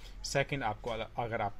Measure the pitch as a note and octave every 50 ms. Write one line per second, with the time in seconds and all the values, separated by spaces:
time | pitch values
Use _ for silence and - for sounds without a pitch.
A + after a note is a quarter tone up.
0 | - - - - - - - C#3 C3+ - D3+ C#3 B2 G#2+ G#2 - - A#2+ A2+ A2+
1 | G#2+ - - - B2 A#2 A2+ A2+ G#2+ G2+ - -